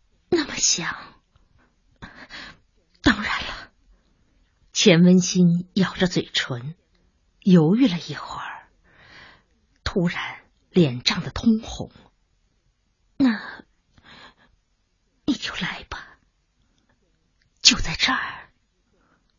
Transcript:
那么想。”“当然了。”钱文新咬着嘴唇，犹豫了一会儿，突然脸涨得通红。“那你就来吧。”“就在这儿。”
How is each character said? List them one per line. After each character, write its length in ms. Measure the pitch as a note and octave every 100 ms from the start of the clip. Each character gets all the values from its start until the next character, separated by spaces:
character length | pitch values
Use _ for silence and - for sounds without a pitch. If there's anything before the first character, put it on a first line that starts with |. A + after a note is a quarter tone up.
| _ _ _
那 120 | E4 C#4
么 80 | -
想。 400 | - F3 D#3+ - - - _ _ _ _ _ _ _ _ - - - - - - _ _ _ _
”“当 180 | C4+ G#3
然 240 | G#3+ -
了。” 280 | - - - _ _ _ _ _ _ _ _ _ _
钱 300 | - G#3+ E3
文 160 | F3+ F#3
新 500 | F3+ F#3 F3 E3+ -
咬 200 | - F3
着 120 | - F3+
嘴 240 | D#3+ -
唇， 440 | - - A#2+ C3+ - _ _ _ _ _ _
犹 340 | G3 F3 D#3
豫 140 | A3+ C4
了 100 | E3+
一 160 | -
会 260 | C#3+ - -
儿， 280 | - - - _ _ _ - - - - _ _ _ _
突 240 | - G3+ F3
然 380 | - - - _ _ _
脸 320 | F#3 D3 B2
涨 180 | - G3+
得 80 | C#3
通 300 | - A3+ A3
红。 300 | - - - - - _ _ _ _ _ _ _ _ _ _ -
“那 460 | C4 G3+ - - - _ _ _ - - - _ _ _ _ _ _ _ _ _
你 100 | -
就 180 | - - -
来 260 | F3+ -
吧。 340 | - - - - _ _ _ _ _ _ _ _ _ _ _ _ _ _
”“就 160 | - A#3+
在 180 | E3 D#3
这 160 | -
儿。” 380 | C4 - - - _ _ _ _ _ _ _ _